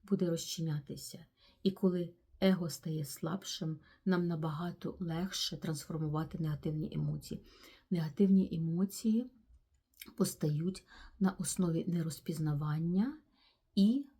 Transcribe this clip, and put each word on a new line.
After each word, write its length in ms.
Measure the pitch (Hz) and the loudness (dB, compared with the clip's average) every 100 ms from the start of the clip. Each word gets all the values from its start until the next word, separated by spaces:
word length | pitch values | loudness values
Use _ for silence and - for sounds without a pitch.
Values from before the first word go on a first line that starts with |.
буде 260 | - 202 180 | 0 2 2
розчинятися. 920 | 165 - - 160 151 - - - 185 165 _ - _ | 0 -2 -4 -2 -4 -6 -12 -12 -16 -20 _ -20 _
І 80 | 190 | -2
коли 440 | 190 190 175 175 - _ - | 2 2 2 -4 -8 _ 2
его 300 | 190 180 170 | 4 4 0
стає 340 | - 165 156 | -6 -4 -4
слабшим, 760 | 147 - 160 190 - - 165 156 - _ | -4 -6 -4 -4 -6 -6 -4 -6 -10 _
нам 220 | - 180 175 | 2 2 2
набагато 720 | 165 156 151 175 - - - | 0 -2 -2 -6 -6 -10 -6
легше 560 | 170 165 190 - - 170 | -4 -4 -4 -4 -6 -6
трансформувати 840 | - 151 - 160 156 151 160 - | -6 -6 -6 -4 -2 -2 -4 -2
негативні 520 | 160 147 - 156 156 | -2 -2 -2 -4 -4
емоції. 520 | 156 151 151 - - - - - - _ | -2 -2 -4 -6 -10 -12 -20 -20 -20 _
Негативні 580 | 175 156 - 202 190 185 | -2 -2 4 6 8 6
емоції 760 | 165 165 165 196 - 226 220 254 _ _ - _ _ _ _ - - | 0 0 0 0 0 2 2 0 _ _ -20 _ _ _ _ -20 -2
постають 680 | 185 - 151 151 170 185 _ - - - | -2 0 0 0 -2 -4 _ -20 -20 0
на 100 | 190 | 0
основі 540 | 190 165 - 180 160 - | 2 -6 0 2 2 0
нерозпізнавання 1300 | 170 160 143 - 165 156 147 151 151 165 185 240 302 _ _ _ _ _ | 0 -2 -4 -8 -2 0 0 -2 0 2 2 0 -2 _ _ _ _ _
і 320 | - 202 262 285 _ | 4 4 4 -2 _